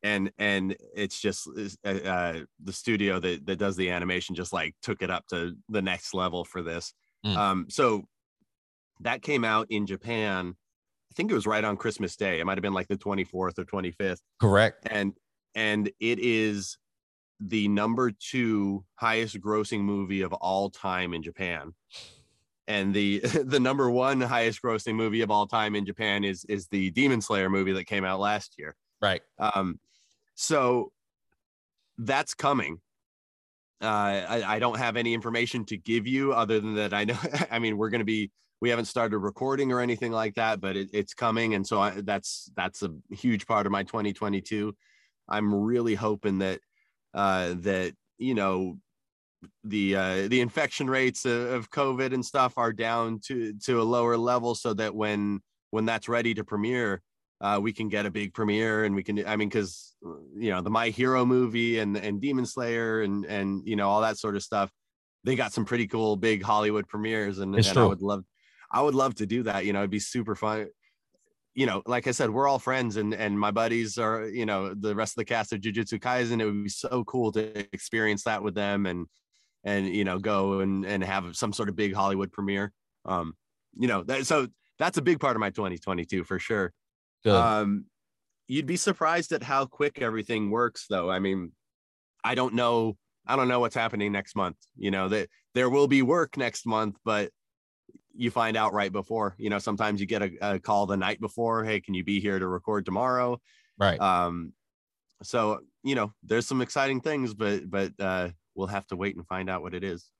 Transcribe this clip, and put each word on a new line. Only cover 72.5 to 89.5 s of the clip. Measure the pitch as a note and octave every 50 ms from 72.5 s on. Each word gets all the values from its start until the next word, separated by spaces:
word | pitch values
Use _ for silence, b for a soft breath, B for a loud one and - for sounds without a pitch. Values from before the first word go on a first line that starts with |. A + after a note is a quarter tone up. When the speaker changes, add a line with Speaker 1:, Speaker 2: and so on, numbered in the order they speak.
| C#3 B2+
Speaker 1:
friends | - B2+ C3 C3 B2 A#2 G2+
and, | A2 G#2+ G#2 A2
and | F#2+ A2 G#2 G2+ G2+
my | G#2 G#2
buddies | G2+ A2+ A2+ A#2 A#2 A#2 A#2 G#2+ G2+
are, | A#2+ A2+ A2 A2 A2+ A2
you | A2 G2 B2 A2+
know, | G#2+ G#2 F#2+ F#2+ G2 F#2+
the | G#2 G2+ G#2+ G#2
rest | G2+ A2 - -
of | -
the | G#2+
cast | - A#2 A2+ G#2+ - -
of | G2+
Jujutsu | F#2+ A2+ G2+ A#2 A2 - - G#2
Kaisen. | - B2+ B2 B2+ B2 A#2 A#2+ A2+
It | A2
would | G#2+ G#2 G#2 G#2
be | G2+
so | - - - - B2+ B2+ A2+
cool | - - B2+ A#2+ A2
to | G#2 G#2+ G#2+ A2 G#2+ G#2 G2+ - -
experience | G2 - - - A2+ A2 G#2+ G#2 G2+ -
that | A#2 A2 G#2 G2
with | G#2 F2
them | G#2 G2+ G2+ G2+ G2+ G2+
and, | F#2 F2 F2+ E2+ - _ _ _ _ _ _ _ _ _ _ _
and, | G2+ G2+ G2 F#2+
you | F#2+ F2 G#2 G2+
know, | G2 F2+ F#2
go | G2 G#2+ G#2 G2 F#2+ G2 G2 G2
and, | G2 G2 G2 G2 F#2+
and | F#2+ G#2 G2 F#2
have | F#2 F#2+ G2 F#2 F2 F2
some | - - G#2+ G#2
sort | - A2+ G2+
of | F#2+
big | F#2 G#2 G2+ F#2+
Hollywood | G#2 G2 G2 G2 F#2+ G2 F#2+
premiere. | - - G2 G2 G2+ G2 G2+ G2+ _ _ _ _ _ _ _
Um, | - F#2 F2 E2+ D#2+ D#2+ _ _ _ _ _ _ _ _
you | - A#2+
know, | B2 A2 F#2+ -
that, | G2+ C3 C3 C#3
so | - E3+ D3+ C3 A#2+ _ _ _ _ _
that's | _ D3+ F3 -
a | -
big | C#3 E3+ E3+ C#3
part | D3 C#3 A#2+
of | A2
my | G#2+ G2
twenty | F#2 - G#2 F#2+ F2
twenty-two | E2 - G2 F#2+ F2 E2+ - - F#2 E2+
for | - F#2+ F#2
sure. | - - A#2 G#2 F#2+ F2 - _ _ _ _ _ _ _ _ _ _
Speaker 2:
Good. | A2 G2+
Speaker 1:
Um, | F#2+ A#2 A#2 A2 G#2+ G#2+ G2+ G2+ G2+ - _ _ _ _ _ _ _ _ _ _ _ _
you'd | _ B2+ D3 D3
be | C3+ F3
surprised | F3 - G3+ F#3+ - E3 D#3 E3 F3 D#3+ -
at | D#3+ D3 C#3
how | B2+